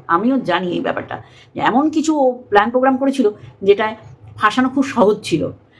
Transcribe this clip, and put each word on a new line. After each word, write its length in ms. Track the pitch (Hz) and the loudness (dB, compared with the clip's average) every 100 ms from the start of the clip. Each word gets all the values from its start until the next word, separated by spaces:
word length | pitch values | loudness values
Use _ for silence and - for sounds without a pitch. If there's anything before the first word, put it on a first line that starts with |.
| - | -4
আমিও 340 | 175 240 262 | 0 0 -2
জানি 280 | 170 175 180 | -2 -2 -2
এই 120 | 165 | -4
ব্যাপারটা, 420 | - - - - - - - | -4 -6 -8 -12 -14 -20 -14
যে 60 | 170 | -4
এমন 300 | 156 233 302 | -2 0 0
কিছু 280 | 320 311 302 | 0 0 2
ও 240 | 254 240 - | 0 0 0
প্ল্যান 220 | 202 226 | 2 2
প্রোগ্রাম 260 | 254 269 254 | 2 2 2
করেছিল 340 | 277 269 208 - - - | -2 0 -2 -2 -18 -4
যেটা 340 | 196 202 220 226 - - - - | 2 2 2 -6 -18 -20 -20 -2
ফাঁসানো 320 | 214 254 262 | -2 0 0
খুব 160 | 277 | 0
সহজ 320 | - 240 202 208 | -2 2 2 2
ছিল। 280 | - 156 - - _ | -2 -4 -4 -10 _